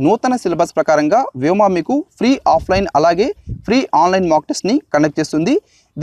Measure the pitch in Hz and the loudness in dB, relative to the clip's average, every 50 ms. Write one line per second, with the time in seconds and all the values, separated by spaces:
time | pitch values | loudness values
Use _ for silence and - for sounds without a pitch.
0 | 131 160 214 240 - 254 254 247 - 185 175 160 170 - - 165 156 - 156 151 | 0 0 0 0 -2 -4 -4 -2 -4 -4 -2 -2 -2 -2 -2 -4 0 2 2 2
1 | 151 151 180 240 269 - - 127 131 151 185 208 208 196 185 170 156 - 247 285 | 2 2 0 0 0 -2 -6 -4 -2 0 2 2 2 2 0 -2 -2 -2 -2 -4
2 | - _ _ - 202 240 277 254 - - 156 165 - - 185 196 202 - - 143 | -4 _ _ -2 0 0 0 2 2 0 0 0 0 -2 -2 -2 -2 0 0 2
3 | 156 170 170 170 220 294 427 _ - - - - - - 220 262 262 - - 151 | 2 2 2 2 0 -2 -4 _ -10 -14 -14 -10 -4 0 0 0 0 0 0 2
4 | 165 175 185 190 185 170 156 151 - - 294 - - 180 240 302 - _ - 147 | 2 2 2 0 0 0 0 0 -2 -4 -8 -6 -2 -2 -2 -2 -2 _ -2 0
5 | 151 151 147 - 156 - - 151 165 214 285 415 _ _ _ _ _ _ - 147 | 0 0 -2 -4 -6 -4 -2 -2 0 0 0 -2 _ _ _ _ _ _ -8 -4